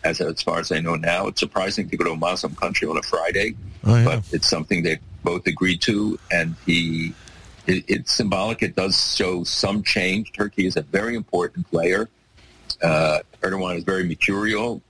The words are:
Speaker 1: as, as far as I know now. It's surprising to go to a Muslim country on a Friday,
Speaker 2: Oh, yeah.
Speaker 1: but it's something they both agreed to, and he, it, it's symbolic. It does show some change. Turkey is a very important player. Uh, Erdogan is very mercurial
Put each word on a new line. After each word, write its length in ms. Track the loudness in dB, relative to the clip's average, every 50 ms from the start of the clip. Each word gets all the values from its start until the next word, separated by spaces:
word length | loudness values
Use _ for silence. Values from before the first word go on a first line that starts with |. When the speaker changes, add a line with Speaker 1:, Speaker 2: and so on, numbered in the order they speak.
| 0
Speaker 1:
as, 160 | 0 0 0
as 220 | -2 -2 -2 -2 -2
far 180 | -2 -2 -2
as 100 | -2 -2
I 80 | -2 -2
know 140 | 0 -2 -2
now. 320 | -2 0 0 0 0 0
It's 140 | -2 -2 -2
surprising 480 | -4 -2 -2 -2 -2 -2 -2 -4 -4 -4
to 60 | -2
go 80 | -2 0
to 80 | -2 0
a 40 |
Muslim 380 | 0 -2 -2 -2 -2 -4 -6 -4
country 320 | -4 -4 -2 0 -2 -2
on 100 | 0 -2
a 60 | -2 -2
Friday, 540 | -2 -2 0 0 0 0 0 0 -2 -4 -8 -12 -14 -14 -2 4
Speaker 2:
Oh, 120 | 6 6
yeah. 80 | 6 6
Speaker 1:
but 200 | 6 4 0 -2 -2 -4
it's 160 | 0 0 2
something 340 | 0 0 0 -2 -2 0 0
they 160 | 0 -2 -2 -6 -16 -18 -4 -2
both 220 | -2 -2 0 -2
agreed 340 | -2 -2 0 2 0 2 2 0
to, 360 | 0 2 2 0 0 -2 -4 -6 -2
and 240 | 0 0 0 0 -4 -4 0
he, 480 | 2 2 2 2 0 -2 -2 -2 -4 -6 -10 -16 -20 -20 -20 -20 -20 -20 -10 -2
it, 180 | 0 0 0 2 0
it's 240 | -2 -2 0 -2 0
symbolic. 500 | 2 2 2 2 0 0 -2 0 0 -2
It 140 | -2 0
does 380 | 0 0 2 2 0 0 0 0
show 280 | 0 0 0 0 -2 -2
some 380 | -2 -2 0 0 0 0 0 0
change. 500 | 0 0 2 2 2 0 0 -2 -4 _
Turkey 340 | -4 -4 -4 0 0 0
is 100 | 2 2
a 60 | -2 -4
very 320 | 0 0 0 0 0 -2
important 540 | -4 -6 _ 0 0 0 0 _ -6 -6 -2
player. 380 | 0 2 2 4 2 2 0 -2 _ _ _ _ _ -20 -20 -20 -20 -20 -10 -10 -6 _ 2
Uh, 380 | 2 4 4 4 4 2 0 -2 _ -14 -4
Erdogan 360 | -4 -2 -2 -2 -2 -2 -2
is 80 | -2 0
very 220 | 0 0 0 0
mercurial 760 | 0 0 0 0 0 2 2 0 0 0 0 -2 -2 -4 -6 _ _